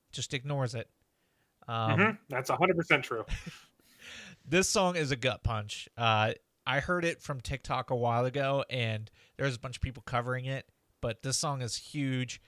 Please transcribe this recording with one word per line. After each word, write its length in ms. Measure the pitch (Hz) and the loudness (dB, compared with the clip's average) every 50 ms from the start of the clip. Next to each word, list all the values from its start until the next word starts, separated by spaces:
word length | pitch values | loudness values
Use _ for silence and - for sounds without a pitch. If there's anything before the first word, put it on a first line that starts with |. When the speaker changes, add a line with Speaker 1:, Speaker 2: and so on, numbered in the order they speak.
| _ _ | _ _
Speaker 1:
just 240 | - 139 120 - 147 | -8 -8 -6 -4 -4
ignores 400 | 131 123 143 147 139 131 117 117 | -6 -4 -2 -2 -2 -2 -2 -2
it. 120 | 113 110 _ _ _ _ _ _ _ _ _ _ _ _ _ _ _ - - | -6 -10 _ _ _ _ _ _ _ _ _ _ _ _ _ _ _ -10 -6
Um, 320 | 117 113 113 110 110 165 | -2 0 2 2 4 4
Speaker 2:
Mm-hmm. 160 | 202 220 214 - _ - | 4 4 2 -2 _ -6
That's 220 | 131 127 135 - | -4 -4 0 0
a 40 | 131 | 2
hundred 220 | 120 175 185 185 170 | 4 6 4 4 4
percent 260 | 165 - 160 139 131 | 4 4 4 4 4
true. 220 | - 123 110 101 - | 0 -4 -4 -4 -4
Speaker 1:
<laughs> 60 | - - - 170 - - - _ _ _ _ _ _ _ - - - - - - - _ _ 135 | -6 -6 -6 -12 -14 -16 -20 _ _ _ _ _ _ _ -20 -18 -16 -16 -16 -18 -20 _ _ 2
This 220 | 147 180 190 - | 2 4 4 4
song 260 | - 220 190 180 180 | 4 4 4 4 2
is 140 | 170 156 131 | 2 0 0
a 60 | 139 | 0
gut 260 | 120 120 127 104 - - | 0 0 0 0 0 -2
punch. 460 | 120 117 110 104 107 - - - - - - | -2 0 0 -4 -6 -8 -12 -12 -14 -6 0
Uh, 360 | 117 113 110 107 107 113 - - _ _ _ _ - 127 | 4 4 6 6 6 4 2 -2 _ _ _ _ -4 0
I 120 | 127 143 | 0 0
heard 240 | 139 175 180 180 165 | 0 0 0 0 2
it 160 | 170 165 - | 0 -2 -2
from 220 | - - 143 127 | -6 -8 -8 -8
TikTok 480 | - - 139 127 - - 135 127 123 - | -6 -6 -6 -6 -4 -4 -2 -2 -2 -2
a 60 | 131 | 0
while 300 | 120 120 120 117 120 123 | 0 2 2 4 4 2
ago, 380 | 127 123 143 139 135 139 139 - - | 2 0 0 0 0 0 0 -2 -2
and 400 | - 127 117 113 110 107 110 - _ _ - _ _ - | -2 -2 -2 -2 -2 -4 -6 -10 _ _ -20 _ _ -4
there's 180 | 135 139 123 | -2 -2 -2
a 40 | 113 | -4
bunch 180 | - 135 120 - | -8 -10 -8 -4
of 40 | |
people 220 | - 135 113 120 - | -4 -4 -6 -6 -10
covering 400 | - 135 120 117 123 127 127 127 | -2 -2 0 0 0 -2 -4 -4
it, 220 | 131 135 135 - _ _ _ _ _ _ - | -4 -6 -6 -8 _ _ _ _ _ _ -6
but 220 | - 120 110 - - | -4 -4 -4 -4 -4
this 120 | 135 - | -2 -2
song 280 | - - 151 139 131 127 | 0 0 -2 -2 -2 -4
is 120 | 113 - | -4 -6
huge, 640 | - - - - 151 139 135 131 127 127 123 - - _ | -8 -10 -8 -6 -2 -2 0 0 0 -2 -4 -6 -14 _